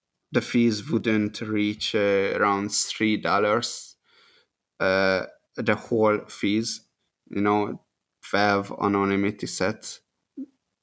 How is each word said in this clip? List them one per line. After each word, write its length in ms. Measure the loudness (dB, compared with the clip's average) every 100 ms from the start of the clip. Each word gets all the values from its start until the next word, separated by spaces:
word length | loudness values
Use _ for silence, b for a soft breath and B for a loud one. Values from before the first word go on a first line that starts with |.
| _ _ _
the 80 | -4
fees 500 | 0 2 2 2 -2
wouldn't 500 | -2 0 0 0 -4
reach, 520 | -4 -2 0 -2 -2
uh, 380 | 0 2 2 0 0
around 360 | 2 2 -2
three 460 | -4 -4 0 0 2
dollars, 800 | 2 2 2 0 -2 -8 -14 -20 b b b b b _ _ -4
uh, 440 | 0 2 2 0 -2 -12 _ -6
the 180 | -2
whole 440 | -2 0 2 4 2 -2
fees, 560 | -4 0 0 -2 -6 -12 _ _ _ -8
you 140 | 0
know, 400 | 2 2 0 -6 _ _ _ _
twelve 520 | -4 2 4 2 -2 -2
anonymity 640 | 0 2 2 2 0 -2 -6
set, 540 | -2 -2 -4 -10 -18 _ _ _ -16 -16 _ _ _